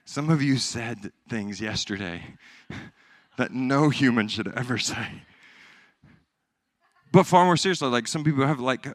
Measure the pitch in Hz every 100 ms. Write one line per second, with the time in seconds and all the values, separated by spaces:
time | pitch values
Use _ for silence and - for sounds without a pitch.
0 | - 139 151 160 139 135 - 117 117 113
1 | 101 - - 113 101 98 110 104 - 101
2 | 95 85 - - - - - - - -
3 | _ _ _ - 127 123 127 139 151 123
4 | 135 120 107 107 98 - 123 120 - -
5 | 107 - - _ - - - - _ _
6 | - _ _ _ _ _ _ _ _ _
7 | _ 180 180 180 180 165 190 175 139 120
8 | 113 160 151 139 139 143 127 123 139